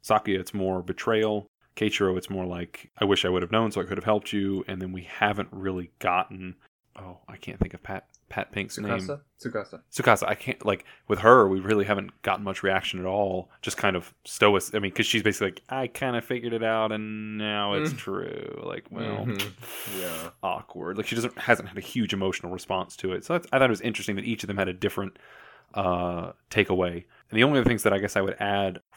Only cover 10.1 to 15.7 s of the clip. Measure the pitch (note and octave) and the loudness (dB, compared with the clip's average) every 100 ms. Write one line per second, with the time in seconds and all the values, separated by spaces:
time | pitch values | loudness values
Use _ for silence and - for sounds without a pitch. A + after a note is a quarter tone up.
10.1 | G#2+ - G#2 - - G#2+ G2 - - - | 6 4 -4 -4 -4 -2 -2 -4 -16 -4
11.1 | G2 G#2+ B2+ G2 F#2+ F#2+ G#2+ G2+ G2+ G2 | 4 10 10 10 4 2 2 4 0 -2
12.1 | - - F#2+ G2+ F#2 - F#2+ - F#2 F#2 | -6 -2 -2 -2 -2 0 0 0 -4 -2
13.1 | G2 G2+ F#2 - _ - - G#2 F2+ - | 0 0 -2 -6 _ -8 -2 0 0 -4
14.1 | _ - - G#2 G2 - G#2+ G2 - A2 | _ -10 4 6 6 2 -2 -2 0 0
15.1 | A2+ G#2 G2 G2 F2 - | 2 2 2 -2 -4 -8